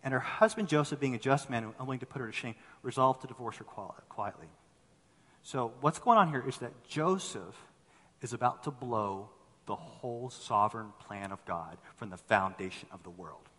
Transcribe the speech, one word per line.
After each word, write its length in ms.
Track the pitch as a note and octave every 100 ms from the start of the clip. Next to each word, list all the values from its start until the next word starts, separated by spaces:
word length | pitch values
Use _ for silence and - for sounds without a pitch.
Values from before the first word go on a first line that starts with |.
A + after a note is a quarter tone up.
And 100 | C3+
her 60 | C3
husband 480 | - - A3 - G3
Joseph, 320 | D3+ C#3+ C#3+
being 160 | C3+ A#2+
a 20 |
just 320 | C3+ C#3+ -
man 140 | A#2+
and 100 | A2 A2+
unwilling 220 | C3 C3
to 40 | B2
put 140 | C#3
her 80 | A#2+
to 60 |
shame, 220 | - B2+ A2 - -
resolved 380 | C3 A#2+ C3 B2+
to 60 | B2+
divorce 280 | - A#2 -
her 80 |
qui-, 400 | G#2 - F#2+ - -
quietly. 380 | - G2+ F2+ E2 E2+ _ _ _ _ _ _ _ _
So 300 | - C3+ A#2 -
what's 180 | C#3+ -
going 200 | A#3+ A3+
on 120 | F3+
here 140 | C#3 B2+
is 120 | -
that 260 | A#2+ - -
Joseph 680 | D3+ D#3+ F#3+ - A2 F2+ - - _ _ _ _ _
is 120 | A#2+
about 300 | A#2+ B2 -
to 80 | -
blow 580 | C3+ B2+ A#2 G#2 G2 G#2 - _ _ -
the 100 | G2+
whole 540 | D#3+ - B2+ A#2+ B2
sovereign 580 | - - G#2+ G#2+ A2+ G#2+ - -
plan 240 | G2+ G2
of 140 | G2 -
God 320 | E2+ E2 F2 - -
from 140 | A2
the 80 | F2+
foundation 720 | - G#2+ F#2+ F#2+ F#2+ - -
of 120 | F#2
the 80 | F#2
world. 360 | F2 E2+ D2 -